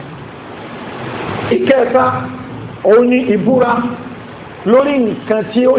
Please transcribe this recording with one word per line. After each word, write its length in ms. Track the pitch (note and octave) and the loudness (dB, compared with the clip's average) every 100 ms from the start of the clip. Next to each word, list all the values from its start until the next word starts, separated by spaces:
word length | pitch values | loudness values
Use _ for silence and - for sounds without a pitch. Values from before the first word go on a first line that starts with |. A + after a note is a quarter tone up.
| - - - - - - - - - - - - - - - | -14 -16 -16 -16 -16 -14 -14 -14 -12 -12 -10 -8 -8 -6 -2
Ìkẹta, 560 | F4 A#3 C4+ A#3+ B3+ B3+ B3+ - - - - - - | 0 4 4 4 2 2 0 -6 -10 -12 -12 -12 -2
òun 280 | F3+ A3 B3 | 4 6 6
ni 100 | B3 | 4
ìbúra 480 | B3+ G#3 G#3 B3+ A#3+ A#3+ A#3+ - - - - - - - | 2 0 2 2 2 0 -2 -6 -12 -14 -16 -16 -16 -6
lórí 320 | F#3+ B3 C#4 C#4 | 4 4 4 2
nǹkan 460 | A3+ E3+ - A3 | 0 -2 -2 -2
tí 220 | - A#3 | 0 2
ó 100 | B3 | 4